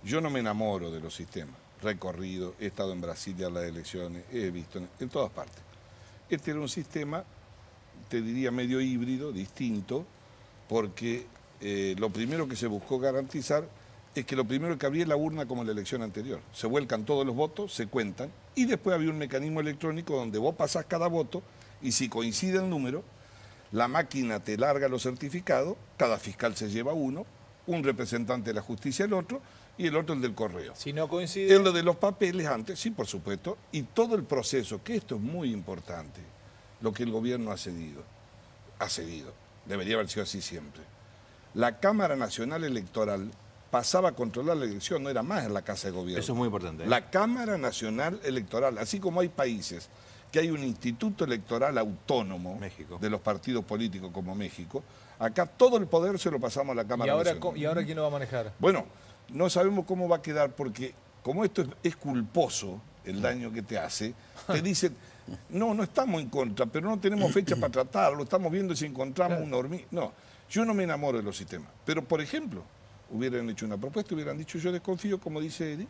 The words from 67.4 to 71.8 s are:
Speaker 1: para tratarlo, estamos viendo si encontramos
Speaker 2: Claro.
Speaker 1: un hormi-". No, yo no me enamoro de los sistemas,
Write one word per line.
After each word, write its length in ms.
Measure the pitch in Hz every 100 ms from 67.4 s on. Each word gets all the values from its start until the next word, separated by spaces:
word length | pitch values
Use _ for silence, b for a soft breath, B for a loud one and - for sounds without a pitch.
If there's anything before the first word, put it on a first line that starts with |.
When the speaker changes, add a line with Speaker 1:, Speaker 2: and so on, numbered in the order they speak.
| 190 170
Speaker 1:
para 120 | 143
tratarlo, 520 | 127 131 202 190 143
estamos 260 | 139 185 175
viendo 220 | 175 190 147
si 100 | 151
encontramos 540 | 127 135 160 180 170
Speaker 2:
Claro. 180 | 156 127
Speaker 1:
un 120 | 135
hormi-". 140 | 175 -
No, 220 | 170 113 - B B B
yo 140 | 202
no 100 | 226
me 100 | 208 180
enamoro 320 | 151 147 117
de 60 | 104
los 100 | 95
sistemas, 320 | 87 87 73 -